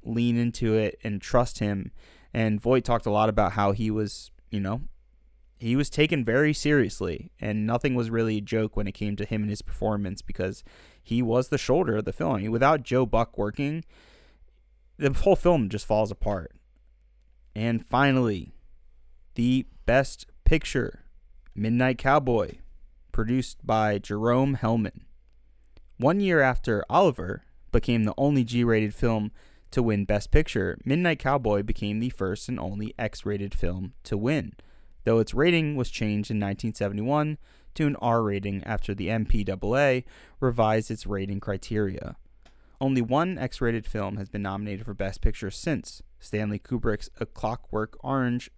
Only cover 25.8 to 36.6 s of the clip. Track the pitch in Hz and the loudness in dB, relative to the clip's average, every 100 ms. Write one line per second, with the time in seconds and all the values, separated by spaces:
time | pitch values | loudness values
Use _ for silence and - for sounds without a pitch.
25.8 | - - 127 196 196 160 131 123 - 104 | -20 -2 2 2 4 4 4 2 0 0
26.8 | - 160 190 - 87 - - - - 117 | 2 4 4 2 -4 -8 -12 -20 2 2
27.8 | 117 117 107 - 143 143 113 120 120 110 | 4 2 2 2 2 2 2 2 2 2
28.8 | 107 - 120 110 104 - - - - - | 2 0 0 0 -2 -8 -20 -20 -4 0
29.8 | 117 104 98 104 - 151 156 - 90 - | 2 2 2 0 4 4 4 0 -2 -2
30.8 | - 151 180 - 135 139 113 101 104 - | -2 2 2 0 0 0 2 0 0 -2
31.8 | 104 107 123 - 95 95 - 123 92 101 | -2 -2 -4 -4 -4 -4 -6 -6 -6 -6
32.8 | 107 - 110 - 104 101 101 - 87 92 | -8 -6 -8 -6 -6 -6 -4 -2 -2 -2
33.8 | 90 - - 101 117 151 87 - - - | -8 -12 -6 -2 0 0 -4 -10 -20 -20
34.8 | - - - 113 107 127 170 170 151 143 | -20 -4 2 4 4 2 4 4 2 -2
35.8 | 120 - 107 104 101 107 101 101 | -4 -2 -2 -2 -2 -2 -2 -4